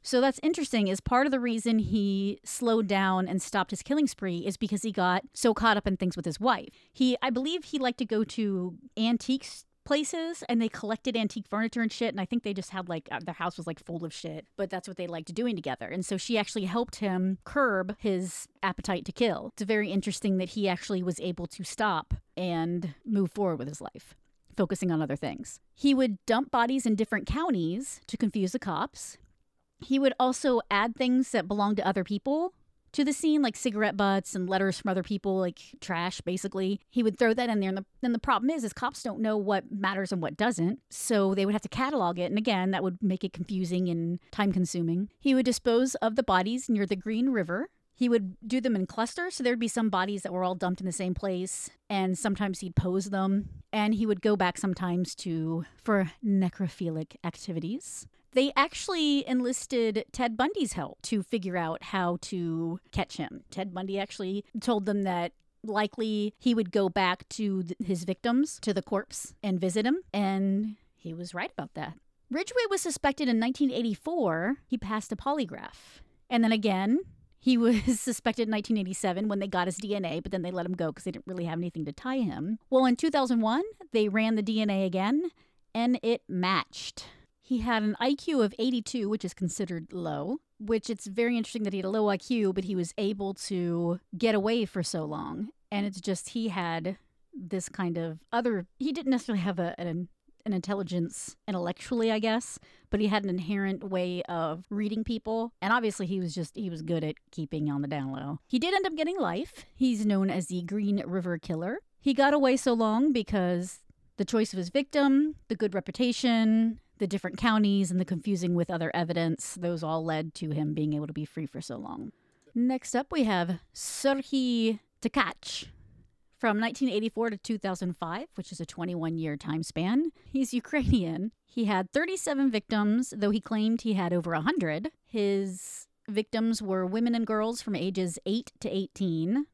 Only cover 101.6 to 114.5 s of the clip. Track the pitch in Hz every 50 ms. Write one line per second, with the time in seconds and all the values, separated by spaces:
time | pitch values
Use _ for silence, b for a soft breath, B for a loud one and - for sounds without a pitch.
101.6 | 175 175 180 - - - 262 233 226 226 220 214 214 226 220 233 240 - - -
102.6 | b b b b b b - 208 214 208 196 214 196 196 180 185 180 156 208 202
103.6 | 196 196 190 - - 196 190 185 180 180 180 180 - - 175 170 165 160 156 165
104.6 | 185 _ 208 202 214 208 214 220 220 - 240 220 - - 220 226 226 233 - _
105.6 | - 196 220 247 226 220 196 - 196 170 196 190 180 170 147 185 165 151 _ -
106.6 | 220 185 170 160 156 160 170 165 156 151 151 _ _ _ - - 160 143 - 156
107.6 | 151 151 143 143 143 143 147 147 135 135 135 135 147 139 147 151 _ _ - 254
108.6 | 233 349 381 392 392 370 320 302 311 311 359 392 285 180 170 185 285 - - -
109.6 | - - _ - 262 254 240 208 214 208 202 196 196 196 - 180 180 - 180 180
110.6 | 175 170 196 208 208 202 202 202 - - 175 190 175 180 175 160 - - 175 160
111.6 | 165 185 240 381 - _ _ _ - 277 269 226 277 277 285 294 269 262 254 262
112.6 | - 269 240 226 226 220 214 226 262 311 277 240 214 - - 208 185 175 180 175
113.6 | 180 185 - - _ _ - _ _ _ _ - 196 - - 226 214 -